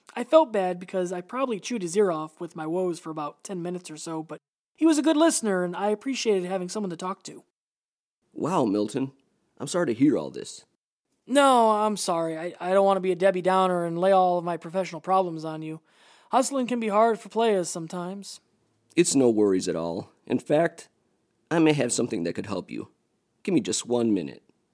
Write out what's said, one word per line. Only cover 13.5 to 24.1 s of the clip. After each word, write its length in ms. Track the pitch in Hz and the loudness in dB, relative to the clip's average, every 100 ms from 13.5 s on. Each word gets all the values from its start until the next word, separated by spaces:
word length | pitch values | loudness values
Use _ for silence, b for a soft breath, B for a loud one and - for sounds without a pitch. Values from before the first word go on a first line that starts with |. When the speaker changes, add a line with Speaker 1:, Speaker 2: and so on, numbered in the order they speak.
| 185 185 180 | 4 2 0
Speaker 1:
and 140 | 170 165 | -2 0
lay 140 | 190 | 4
all 260 | 190 185 175 | 6 4 2
of 60 | |
my 120 | 170 170 | -2 -6
professional 440 | 170 185 175 170 | -6 -6 -6 -6
problems 440 | - 190 180 160 | 0 2 2 -4
on 160 | 160 156 | -8 -10
you. 200 | 156 160 b b b b b | -10 -12 b b b b b
Hustling 360 | 247 262 277 233 | 0 2 -2 -2
can 140 | 247 | -2
be 80 | 220 | 0
hard 300 | 202 226 214 | 4 4 2
for 80 | 202 | -4
players 400 | 214 226 196 165 | 0 2 2 0
sometimes. 720 | 175 160 180 175 202 190 - _ _ _ _ _ - | -6 -8 -8 -10 -12 -14 -18 _ _ _ _ _ 0
Speaker 2:
It's 180 | 175 | 2
no 140 | 139 123 | 4 4
worries 400 | 107 104 95 92 | 4 4 2 0
at 80 | 82 | -4
all. 340 | 85 87 - _ - | -4 -8 -10 _ -6
In 120 | 131 | -4
fact, 500 | - 151 165 - - _ _ _ _ _ - | 0 0 0 -4 -20 _ _ _ _ _ -4
I 80 | 170 | 2
may 140 | 160 | 4
have 180 | 147 123 | 4 0
something 320 | - 123 110 | -2 -2 -2
that 100 | 85 | -4
could 120 | 85 98 | -6 -8
help 240 | 95 - | -8 -8
you. 180 | 57 - _ _ _ _ _ | -12 -14 _ _ _ _ _
Give 120 | - | -2
me 60 | 170 | 0
just 260 | 92 - 110 | 0 -4 -2
one 280 | 120 117 | 0 2